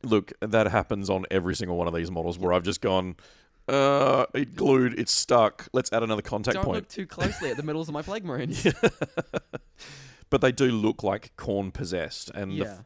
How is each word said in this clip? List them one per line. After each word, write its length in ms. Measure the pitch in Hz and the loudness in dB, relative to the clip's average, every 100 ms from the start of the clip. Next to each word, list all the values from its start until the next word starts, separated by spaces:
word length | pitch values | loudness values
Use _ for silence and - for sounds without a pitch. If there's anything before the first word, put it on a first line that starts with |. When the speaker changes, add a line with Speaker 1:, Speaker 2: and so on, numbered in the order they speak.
Speaker 1:
Look, 280 | 123 110 - - | 0 0 0 -8
that 280 | 110 113 104 | 0 2 4
happens 420 | 107 92 101 98 | 2 0 -4 -2
on 160 | 95 95 | -2 0
every 240 | 95 90 85 | -2 0 -4
single 200 | 92 87 | -4 -2
one 120 | 85 | -2
of 60 | |
these 160 | 85 85 | -2 -4
models 260 | 85 82 87 | -4 -4 -2
where 140 | 90 | 2
I've 100 | 90 | 2
just 180 | 87 98 | 2 -2
gone, 360 | 107 92 92 87 - _ _ _ - | 2 2 0 -10 -20 _ _ _ -2
"Uh, 580 | 139 139 139 135 131 - | 2 4 4 4 4 2
it 220 | 131 135 | -2 -6
glued, 440 | - 139 135 123 117 | 0 4 6 4 0
it's 120 | 117 | -2
stuck. 540 | - - 123 107 - - | 0 4 6 4 2 -4
Let's 200 | 127 - | -2 0
add 100 | 113 | 0
another 180 | 113 107 | 0 -2
contact 320 | - 104 104 | -2 -4 -2
Speaker 2:
Don't 100 | 190 | 0
Speaker 1:
point." 120 | - - | 0 -2
Speaker 2:
look 120 | 180 | -6
too 180 | - 185 | -12 -12
closely 440 | - 208 - 147 | -4 -4 -2 -6
at 60 | 147 | -4
the 60 | |
middles 240 | 151 156 165 | -4 -6 -6
of 40 | |
my 100 | 147 | -8
Plague 220 | 156 208 | -6 -8
Marines. 420 | 180 123 139 - 170 | -6 -6 -4 0 0
Speaker 1:
<laughs> 40 | - 233 - - - - - - 160 - _ - - - - - | 2 0 0 -6 -6 -6 -10 -8 -16 -16 _ -20 -20 -20 -20 -2
But 120 | 139 | 2
they 100 | 135 | 2
do 180 | 123 135 | 4 2
look 320 | 113 107 - | 4 0 0
like 320 | 101 101 - - | -2 -2 -6 -10
Khorne 360 | - 101 95 | -4 -2 -4
possessed. 580 | - 85 90 78 - - | -8 -6 -4 -6 -8 -12
And 200 | - 98 | -10 -8
the 80 | - | -6
f- 40 | 107 | -6
Speaker 2:
Yeah. 100 | 92 | -6